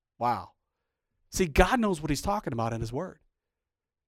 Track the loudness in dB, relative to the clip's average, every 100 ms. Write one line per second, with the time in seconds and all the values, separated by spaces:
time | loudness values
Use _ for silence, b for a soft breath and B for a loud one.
0 | _ -4 0 0 -4 _ _ _ _ _
1 | _ _ -6 -2 2 4 4 4 2 0
2 | -2 -2 -2 -4 -2 -2 -2 -2 -4 -6
3 | -8 -12 _ _ _ _ _ _ _ _